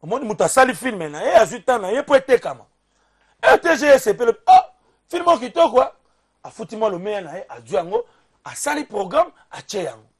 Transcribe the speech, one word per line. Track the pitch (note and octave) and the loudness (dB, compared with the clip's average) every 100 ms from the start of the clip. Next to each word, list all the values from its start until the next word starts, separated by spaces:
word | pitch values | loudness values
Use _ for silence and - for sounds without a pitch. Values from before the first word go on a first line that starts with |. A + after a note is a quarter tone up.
Omoni | D#3 A#3 C4 | -6 -8 -6
moto | G3+ | -2
asali | F3 - C4 G#3 | 0 4 4 2
film | B3+ G#3+ D#3 | -6 -6 -8
na | D3 | -6
ye, | A3 E4 | 2 2
azwi | G#3 A#3 | 2 -2
temps | - A#3+ | -2 -2
na | F#3+ | -2
ye | A#3 | -4
po | C#4+ C#4 | 0 0
etekama. | C4 B3 E3 C3 _ _ _ _ _ _ _ _ | 2 0 0 -12 _ _ _ _ _ _ _ _
R | - C4 | 2 2
T | E4+ D#4 | 2 0
G | C#4+ | 4
esepele, | C4+ A3+ G3 A#3 A3+ - | 4 4 -2 -2 -2 6
oh, | F#4 - _ _ _ _ | 6 6 _ _ _ _
film | F4 F4 | -4 0
oyo | E4 | 0
kitoko, | A#3+ D#4+ E4 A#3 | 0 0 2 2
ah. | C4+ - _ _ _ _ | 0 -4 _ _ _ _
Afuti | - - A3 A3 | -20 -16 -14 -4
mwa | A3 | -4
lomeya | F3+ F#3+ G#3 | -4 -8 -8
na | F3 E3 | -10 -16
ye, | G3 | -16
azwi | A#2+ A2+ F#3 | -20 -8 -6
yango, | E3+ G#3+ - _ _ _ | -4 -6 -8 _ _ _
asali | - - - D4 | -20 -10 -6 -6
programme, | D4 G#3 F#3+ C#4 E4 _ _ | -8 -8 -4 -2 -2 _ _
atie | - - G#3 | -20 -12 -8
yango. | D#3+ A2+ A2 _ | -8 -12 _ _